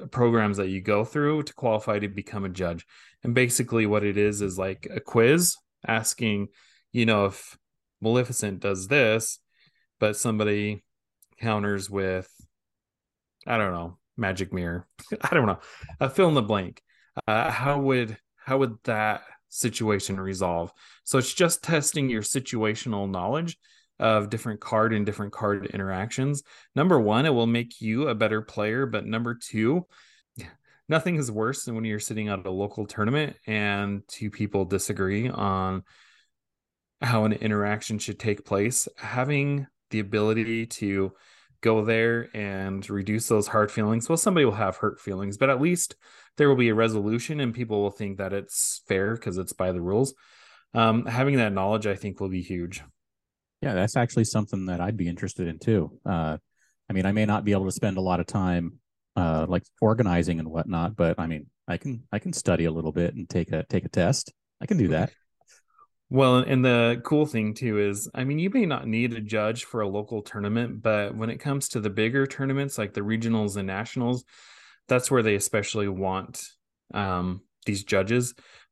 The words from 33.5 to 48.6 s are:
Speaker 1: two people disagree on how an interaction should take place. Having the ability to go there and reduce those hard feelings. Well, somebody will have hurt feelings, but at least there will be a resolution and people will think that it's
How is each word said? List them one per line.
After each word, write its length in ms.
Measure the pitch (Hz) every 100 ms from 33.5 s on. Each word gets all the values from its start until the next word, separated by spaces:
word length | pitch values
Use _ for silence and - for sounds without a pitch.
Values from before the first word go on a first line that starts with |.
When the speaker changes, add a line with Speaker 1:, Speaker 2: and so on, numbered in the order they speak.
| 107 104 101 101 101 -
Speaker 1:
two 220 | - 110
people 360 | - 104 101 90
disagree 640 | 95 - 92 95 101 123
on 540 | - 101 95 95 95 - _ _ _ _ _ _ _ _ _ _ _
how 240 | 120 113 107
an 80 |
interaction 640 | 104 110 104 104 107 - 107
should 220 | - 101
take 260 | 110 104 -
place. 420 | 101 107 131 - -
Having 680 | - 123 135 143 143 143 139 _ _
the 100 | 110
ability 640 | 101 107 107 110 110 113 113
to 480 | - 101 98 95 - _ _ _ _
go 220 | 113 110
there 460 | 107 113 117 117 113 110
and 520 | 101 98 95 98 101
reduce 380 | 101 98 107 -
those 200 | 110 101
hard 240 | 110 104
feelings. 360 | - 107 113 117
Well, 100 | 165
somebody 280 | 214 185 131
will 80 |
have 240 | 101 98 -
hurt 220 | 107 -
feelings, 380 | - 95 98 101
but 120 | 135
at 120 | 131
least 340 | 160 175 - - _ - - -
there 120 | 147
will 60 | 131
be 140 | 117
a 60 | 107
resolution 640 | 113 110 101 117 120 151
and 140 | 127
people 280 | 117 117 107
will 100 | 101
think 260 | - 104 98
that 160 | 95
it's 480 | 98 98 -